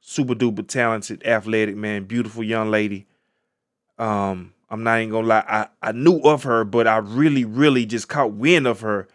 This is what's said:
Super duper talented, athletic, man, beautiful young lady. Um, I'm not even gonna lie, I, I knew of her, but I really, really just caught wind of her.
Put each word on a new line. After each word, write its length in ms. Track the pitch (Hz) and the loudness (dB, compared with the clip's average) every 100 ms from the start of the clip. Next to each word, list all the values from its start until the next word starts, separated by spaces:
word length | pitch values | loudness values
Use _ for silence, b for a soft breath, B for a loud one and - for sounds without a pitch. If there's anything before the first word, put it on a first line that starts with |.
Super 340 | _ - 131 | _ -4 -2
duper 320 | 120 123 104 104 | 0 0 -2 -6
talented, 580 | 131 120 110 - 107 - | -2 0 -2 -6 -8 0
athletic, 500 | 113 104 110 107 101 | 0 0 0 0 -4
man, 280 | 107 104 | -6 -6
beautiful 380 | 98 117 113 110 | -6 -6 -6 -6
young 280 | 110 113 110 | -4 -2 0
lady. 360 | 107 107 98 98 _ _ _ _ _ _ _ _ - | 0 0 -6 -12 _ _ _ _ _ _ _ _ -8
Um, 540 | 113 104 98 92 90 _ _ | -4 -2 -2 -4 -10 _ _
I'm 140 | 110 | -6
not 160 | 113 113 | 0 0
even 120 | 110 | 0
gonna 160 | 110 113 | -2 2
lie, 180 | 110 - | 2 2
I, 220 | 107 107 _ | -4 -4 _
I 120 | - | -8
knew 260 | 117 151 170 | 2 4 6
of 220 | 147 147 | 4 4
her, 200 | 135 117 | 2 0
but 220 | 107 98 113 | 2 2 2
I 100 | 110 | 2
really, 480 | 104 117 156 139 | 0 0 2 2
really 420 | 117 113 147 131 113 | -2 2 4 4 0
just 220 | 113 - | -6 -6
caught 240 | 147 127 | -2 -2
wind 340 | 104 139 175 127 | 0 2 4 2
of 140 | 110 | -2
her. 260 | 110 101 92 | -2 -4 -4